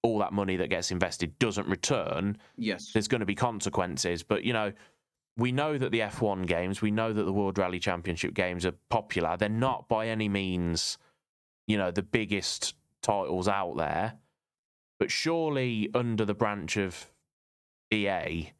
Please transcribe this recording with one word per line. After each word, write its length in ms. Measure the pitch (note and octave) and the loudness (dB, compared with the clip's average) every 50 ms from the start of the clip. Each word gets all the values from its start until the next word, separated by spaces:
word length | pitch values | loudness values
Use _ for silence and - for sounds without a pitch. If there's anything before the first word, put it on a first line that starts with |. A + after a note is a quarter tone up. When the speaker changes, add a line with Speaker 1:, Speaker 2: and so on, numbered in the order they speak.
| - | 4
Speaker 1:
all 160 | A#2 A2+ G#2 | 4 4 4
that 120 | G2+ - | 2 2
money 240 | - G2+ G2+ F#2 F#2 | 2 0 2 2 2
that 120 | F2+ F2+ D#2 | 0 0 0
gets 200 | F#2 E2+ F2+ - | 0 -2 -2 -2
invested 460 | F#2 F2+ F#2 F2 - - F2 D#2+ - _ | 2 2 2 0 0 -4 -4 -4 0 _
doesn't 280 | A#2+ A2+ F#2+ G#2+ F2+ | 0 0 0 -2 0
return. 680 | - F#2+ - - - C#3+ A#2 D#2+ - - D2 F#2 G2+ G#2 - - - _ | 0 -2 0 0 0 0 0 0 -2 -2 -2 -2 -2 -4 -4 -10 -20 _
Speaker 2:
Yes. 360 | - A#2 G#2+ F#2+ F2 - - - | -6 -4 -4 -4 -4 -8 -2 -2
Speaker 1:
There's 140 | A2 G#2 - | -2 0 2
gonna 160 | C3+ A#2 G#2+ | 0 0 0
be 100 | F2+ G2+ | -2 0
consequences, 880 | - B2+ A#2+ A2+ G2+ - F#2+ - - F#2 F2+ D#2 - - F2+ F2 E2+ - | 0 0 0 0 -2 -4 -2 0 0 -2 0 -2 -2 -2 -2 -2 -2 0
but, 200 | _ G#2+ - - | _ 0 0 0
you 80 | A2 B2 | 0 0
know, 180 | A2 G#2+ G2+ G2+ - - - _ _ _ _ _ _ _ _ _ | 0 -2 -2 -6 -8 -20 -20 _ _ _ _ _ _ _ _ _
we 140 | - A#2+ B2+ | 0 0 2
know 260 | B2+ C3+ D3 D#3 D3+ | 2 0 0 0 0
that 140 | C3+ C3 - | 0 0 0
the 100 | A2 A2+ | 2 0
F 200 | A2 G2+ - - | 0 -2 -2 0
one 220 | A#2+ G#2 G2 F#2+ F#2 | 0 0 2 0 0
games, 380 | E2+ F2 E2 F2+ F#2 G2 - | 0 0 0 0 0 -2 0
we 100 | - G#2+ | 0 0
know 200 | G#2 A2 A2+ A2+ G#2+ | 2 2 0 0 0
that 100 | G#2 G2+ | 0 0
the 100 | F2 F#2+ | 0 0
World 240 | G#2 G2+ G2 F#2 | 0 0 0 2
Rally 220 | G2+ F#2+ F2+ F2+ F2+ | 2 0 0 0 -2
Championship 540 | - G2+ F2+ F2 F2+ F#2 E2+ D#2+ - - F2 | -2 -2 -2 -2 -2 -4 -4 -2 -2 -2 0
games 320 | - F#2 F2+ F2+ F2+ E2+ | 0 0 0 0 0 -2
are 80 | F#2 F2 - _ _ | -2 -2 -2 _ _
popular. 460 | - A2+ G#2 - - F#2 E2+ D#2+ E2+ | 0 0 0 0 -2 0 0 0 2
They're 120 | F2+ G#2 G#2 | 0 0 0
not 400 | A2 A2+ B2 C3 B2 - - _ | 2 2 2 0 0 -2 0 _
by 180 | A#2 A2 A2 | 0 0 2
any 220 | A2+ A2+ A2 A2 G#2 | 0 0 0 0 0
means, 680 | G2 G2+ G2 F#2 F2+ F2+ F2 E2+ E2 E2 - - - - _ _ _ _ _ _ _ _ _ _ _ _ _ | 2 0 0 0 0 0 2 2 0 0 0 -2 -4 -8 _ _ _ _ _ _ _ _ _ _ _ _ _
you 100 | - G#2+ | 0 2
know, 120 | G#2 F#2+ F2+ | 2 2 0
the 120 | F2 G2 F#2 | 0 -2 -4
biggest 720 | - - A#2 A2 G#2 G#2 G2 - - - - - - - _ _ _ _ _ | 0 0 0 0 2 -2 -2 -2 -4 -4 -4 -4 -6 -6 _ _ _ _ _
titles 460 | - - G#2 G2+ F#2+ - F2 F2+ F2+ | 0 0 0 2 0 0 0 2 2
out 280 | G2+ G2 G2 F#2 F2 - | 2 2 2 -2 -2 -2
there, 380 | - D#2+ D2+ D#2 E2 G2 A2+ - - _ _ _ _ _ _ _ _ _ _ _ _ _ _ _ | -2 0 0 2 0 0 -2 -4 -10 _ _ _ _ _ _ _ _ _ _ _ _ _ _ _
but 140 | _ - - | _ 0 0
surely 760 | - - - D#3+ E3 E3+ D#3+ D#3 D3 C3+ B2+ B2 A#2 A2 G#2+ G#2+ G#2+ | 0 -2 0 0 0 0 0 0 0 0 0 0 0 0 0 2 2
under 300 | B2 A#2+ A#2+ A2+ G#2+ A2 | 0 2 2 2 2 2
the 100 | G2+ G2+ | 0 2
branch 440 | G2 A#2 G#2 G#2 G#2 D#2 E2 - | 2 2 0 0 -2 -4 -4 0
of 340 | G#2+ G2 F#2 F2 - - - _ _ _ _ _ _ _ _ _ _ _ _ _ _ _ _ A2 | 0 0 -2 -2 -8 -16 -18 _ _ _ _ _ _ _ _ _ _ _ _ _ _ _ _ 0
E 140 | G#2+ G2+ | 0 2
A 460 | G2 G2 F2 E2 E2 E2 E2 D#2 D#2 - _ | 0 0 0 -2 -2 -4 -4 -6 -6 -12 _